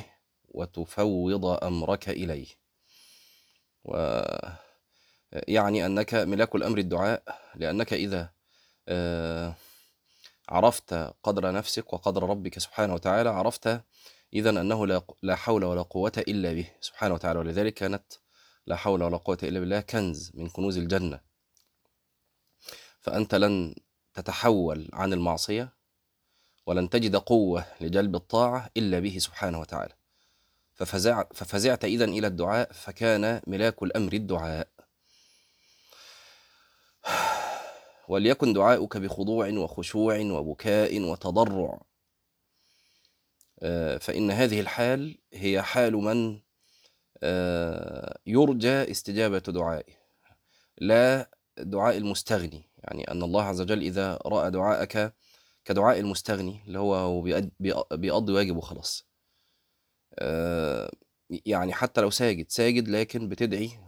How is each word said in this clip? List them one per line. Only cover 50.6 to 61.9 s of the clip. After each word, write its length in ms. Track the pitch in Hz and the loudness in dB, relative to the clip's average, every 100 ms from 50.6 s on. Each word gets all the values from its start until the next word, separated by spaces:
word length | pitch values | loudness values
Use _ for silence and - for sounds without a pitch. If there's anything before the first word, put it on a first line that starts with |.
| _ - | _ -2
لا 520 | 98 113 127 135 123 _ _ - | 4 6 6 4 -2 _ _ -12
دعاء 380 | 80 98 113 104 | -6 0 2 2
المستغني. 760 | 104 98 - 107 82 80 - _ | -2 -4 -2 -2 -2 -10 -20 _
يعني 320 | - 73 - | -12 -8 -6
أن 120 | 87 | -4
الله 200 | 85 101 | 0 2
عز 180 | 101 92 | 2 -2
وجل 200 | 92 107 | -2 -2
إذا 360 | 85 92 95 82 - | -2 -2 -2 -4 -2
رأى 240 | 104 87 | 0 0
دعاءك 640 | 92 101 104 101 110 110 - _ _ _ _ | 2 2 2 0 0 -2 -4 _ _ _ _
كدعاء 340 | - 98 113 98 | -2 4 4 4
المستغني 600 | 101 92 - 98 92 104 104 | 0 -4 -2 -2 -4 -8 -10
اللي 120 | 95 | -2
هو، 160 | 101 | 0
هو 280 | 95 90 90 | 0 0 0
بيقض-، 280 | 87 82 98 - | 0 0 -2 -4
بيق-، 340 | 95 - - | -2 -2 -4
بيقضي 380 | 78 90 90 104 | -4 0 0 2
واجبه 280 | 98 98 82 | 2 2 -2
خلاص. 480 | - - - - - _ _ _ _ _ _ _ _ _ _ - | -6 -10 -8 -8 -12 _ _ _ _ _ _ _ _ _ _ -6
آه، 720 | 64 80 85 85 78 60 50 50 _ _ - | -4 0 0 0 0 -2 -4 -12 _ _ -12
يعني 440 | 87 107 95 92 | -8 -2 0 0
حتى 260 | - 127 | -2 0